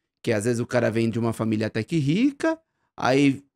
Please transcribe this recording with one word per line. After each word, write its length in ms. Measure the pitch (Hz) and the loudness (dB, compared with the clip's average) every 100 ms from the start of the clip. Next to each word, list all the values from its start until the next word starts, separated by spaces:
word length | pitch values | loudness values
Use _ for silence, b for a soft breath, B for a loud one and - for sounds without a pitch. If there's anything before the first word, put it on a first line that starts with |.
| _ _ | _ _
que 80 | - | -4
às 140 | 110 110 | -2 0
vezes 160 | 117 | -2
o 40 | 120 | -2
cara 240 | 123 117 | 0 0
vem 200 | 113 117 | 0 0
de 100 | 113 | 0
uma 140 | 117 | -2
família 340 | 113 110 107 107 | -2 -2 -2 -2
até 160 | 113 | -4
que 140 | 107 165 | -2 -2
rica, 600 | 139 175 277 277 320 320 _ _ _ - | 0 2 0 0 -2 -2 _ _ _ -6
aí 480 | 120 139 143 135 - | 0 4 4 2 -6